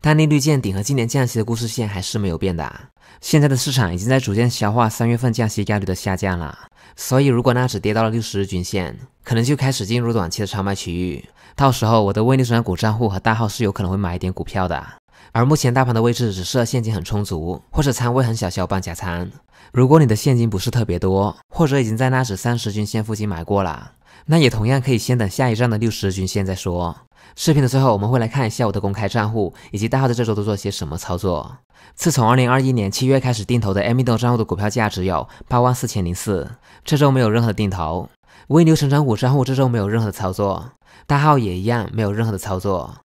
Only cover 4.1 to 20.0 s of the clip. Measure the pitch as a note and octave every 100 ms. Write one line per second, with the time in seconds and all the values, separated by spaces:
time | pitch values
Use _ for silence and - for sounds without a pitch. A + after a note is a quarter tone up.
4.1 | C3 C3 G2+ A#2+ - G#2 A2 A2+ - A#2
5.1 | A#2 B2 A2+ A2 - G2+ G#2 F#2+ F#2 -
6.1 | F#2 G2 F2 D#2 - - _ - - -
7.1 | B2+ C#3 A#2+ A#2+ A#2+ B2+ G#2 G#2 G#2+ A2+
8.1 | A2+ A2 G2+ G2 F2+ F2+ G2+ E2+ A1+ -
9.1 | _ - A2+ A#2+ C#3+ C3+ C3 G2 A#2+ A#2
10.1 | A2+ E2+ - G2+ G#2+ F#2+ G2 - F2 F2+
11.1 | D2+ - _ - - C#3 B2 A2 A2+ G2+
12.1 | G2 A2+ C3+ B2 A#2 A#2 F2+ A2 G#2+ A#2
13.1 | F#2+ A2+ A2 A2+ - A2 - F#2+ F#2+ F#2+
14.1 | F2+ F#2 F2+ E2+ G2 F#2 D2+ - - _
15.1 | _ - A#2 B2 D3+ B2+ B2 B2+ A2+ A#2
16.1 | A#2 A#2+ F#2 F2+ C3 A#2 B2+ A2 G#2 F2
17.1 | G#2+ G2+ F2 E2 F2+ - - C#3 A#2+ A#2+
18.1 | B2 B2 A2+ F2+ F2 F2+ G2 F#2 E2+ F#2+
19.1 | E2+ F2 - _ _ - B2+ B2+ D#3